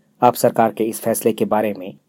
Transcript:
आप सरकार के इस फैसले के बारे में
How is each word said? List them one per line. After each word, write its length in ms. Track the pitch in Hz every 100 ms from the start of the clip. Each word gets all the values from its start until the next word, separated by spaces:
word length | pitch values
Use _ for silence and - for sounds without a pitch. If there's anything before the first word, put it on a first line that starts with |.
| _ _
आप 120 | 120
सरकार 400 | - 120 - 113
के 100 | 104
इस 180 | 110 107
फैसले 320 | 117 117 117
के 120 | 107 104
बारे 280 | 107 107
में 200 | 98 92 -